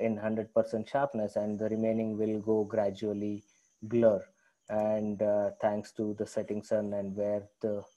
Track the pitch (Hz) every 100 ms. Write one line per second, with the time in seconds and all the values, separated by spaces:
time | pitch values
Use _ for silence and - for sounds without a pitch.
0 | 113 107 110 110 107 113 110 113 104 139
1 | 139 110 104 104 107 104 110 110 110 110
2 | 110 104 110 107 104 110 101 110 101 98
3 | 107 101 104 101 - _ _ - 107 117
4 | 113 98 - _ _ _ - 107 107 107
5 | 107 101 107 104 101 98 110 104 101 -
6 | 107 104 101 - 98 104 - 107 104 101
7 | 98 98 104 104 101 - 110 104 -